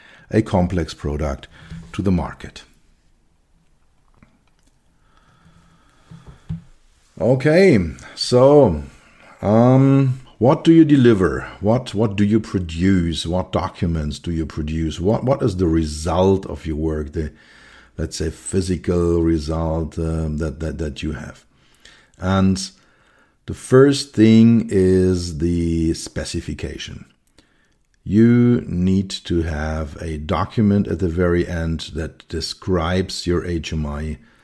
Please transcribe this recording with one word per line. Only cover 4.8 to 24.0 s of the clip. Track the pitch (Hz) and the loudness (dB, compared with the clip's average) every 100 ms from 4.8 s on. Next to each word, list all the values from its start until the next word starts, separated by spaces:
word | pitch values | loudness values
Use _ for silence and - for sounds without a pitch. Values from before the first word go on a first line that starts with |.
| _ _ _ _ _ _ _ _ _ _ _ _ _ - - - - 165 - _ _ _ _ - | _ _ _ _ _ _ _ _ _ _ _ _ _ -20 -20 -20 -14 -14 -14 _ _ _ _ -4
Okay, | 113 131 151 165 196 113 82 - - - | -2 0 2 4 6 4 0 -8 -18 -10
so, | - 123 135 147 117 76 67 - _ _ - - | 0 4 6 6 6 2 -8 -18 _ _ -20 -6
um, | 95 113 123 131 135 135 135 127 - _ | 2 4 6 6 4 4 2 -4 -12 _
what | 110 - | 2 4
do | 165 | 6
you | 165 | 6
deliver? | 151 143 120 101 85 64 - - | 6 6 6 4 2 -2 -8 -4
What, | 95 123 127 | 0 0 -2
what | 101 113 101 | -2 -2 0
do | |
you | 104 110 | 2 2
produce? | - 98 82 82 95 92 85 78 | 0 -6 -6 -2 2 2 0 -4
What | 82 90 90 | -4 -4 -4
documents | 95 90 - 87 82 73 71 | -4 -6 -4 -4 -2 -4 -8
do | 87 | -6
you | 80 | -6
produce? | 76 - 76 80 80 73 | -6 -6 -6 -4 -6 -4
What, | 90 120 | -2 -2
what | 120 110 | -2 -2
is | 131 90 | -2 -2
the | 85 | 0
result | 82 78 76 82 85 95 95 - | 0 -2 -6 -4 0 2 2 -2
of | 76 82 | -10 -8
your | 76 | -6
work, | 80 76 73 | -4 -6 -6
the, | 82 76 - _ - - - _ - | -8 -8 -12 _ -20 -20 -20 _ -10
let's | 82 - | -8 -6
say, | 82 | -8
physical | - - 92 87 87 - 87 85 85 | -8 -6 -4 -2 -4 -2 0 2 2
result, | 82 82 76 80 80 80 78 - | 2 0 -2 -4 -4 -4 -6 -6
um, | 80 80 78 76 | -4 -4 -4 -4
that, | 78 73 | -6 -6
that, | 80 78 | -10 -6
that | 78 67 | -8 -8
you | 78 | -10
have? | 67 - - _ _ _ _ _ _ _ _ | -10 -12 -18 _ _ _ _ _ _ _ _
And | 92 95 95 92 - - _ _ _ _ _ _ - | -2 2 2 0 -6 -16 _ _ _ _ _ _ -14
the | |
first | - - 131 139 131 | -14 2 6 6 4